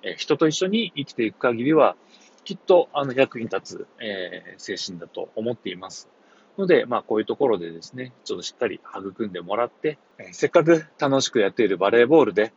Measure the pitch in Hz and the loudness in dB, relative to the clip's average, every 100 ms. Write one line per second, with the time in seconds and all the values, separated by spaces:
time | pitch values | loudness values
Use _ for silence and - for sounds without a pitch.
0 | 98 87 - 147 160 156 185 214 208 - | -12 -12 -4 0 2 0 -2 -2 -2 -8
1 | 139 - 110 - 131 117 127 156 117 90 | -10 -4 -4 -2 -2 0 2 4 4 2
2 | _ _ _ _ - 185 - 180 - 147 | _ _ _ _ -16 -14 4 4 4 -2
3 | 139 127 135 127 113 98 - 90 - _ | -4 0 0 0 -8 -8 -8 -16 -16 _
4 | 117 98 90 87 87 95 - 95 - 87 | -10 -8 -10 -12 -18 -20 -12 -10 -10 -12
5 | 82 - - - 113 123 - 90 92 - | -14 -12 -12 -8 -8 -6 -10 -12 -14 -18
6 | - _ _ _ _ - 190 151 120 117 | -20 _ _ _ _ -8 2 2 2 -4
7 | - 110 107 113 139 104 85 82 - 127 | -2 -4 -2 -2 0 0 -4 -14 -16 -16
8 | 127 _ - 90 85 - 117 92 - 101 | -16 _ -12 -10 -10 -6 -6 -6 -14 -12
9 | 95 92 110 90 85 104 120 _ 156 151 | -12 -8 -8 -8 -6 -4 -4 _ -8 -8
10 | _ _ 95 - 147 175 160 165 156 _ | _ _ -20 -4 2 4 6 2 2 _
11 | 143 139 127 120 98 - 107 92 95 113 | 0 0 0 2 0 2 0 2 2 4
12 | 120 160 117 95 110 | 6 6 4 2 -2